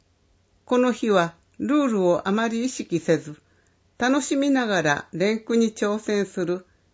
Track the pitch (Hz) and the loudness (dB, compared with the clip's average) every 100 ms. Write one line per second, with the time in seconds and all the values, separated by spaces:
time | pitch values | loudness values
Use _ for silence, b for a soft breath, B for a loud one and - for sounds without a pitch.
0 | _ _ _ _ _ _ - 247 254 233 | _ _ _ _ _ _ -2 2 2 0
1 | 233 190 170 - _ - 214 294 277 214 | 2 2 2 -4 _ -10 -2 0 2 2
2 | 180 175 190 208 233 226 254 - - 165 | 2 2 0 -2 -2 -2 -4 -6 -6 -4
3 | - 156 143 151 _ _ _ _ _ - | 0 -2 -2 -16 _ _ _ _ _ -4
4 | 240 285 262 277 285 269 233 190 151 147 | 0 0 0 0 2 2 2 0 0 -2
5 | - 165 202 220 - 233 226 220 208 214 | -4 -2 0 0 0 2 2 0 -2 -2
6 | - 208 190 - 170 180 - _ _ | -2 -2 -2 -4 -4 -4 -8 _ _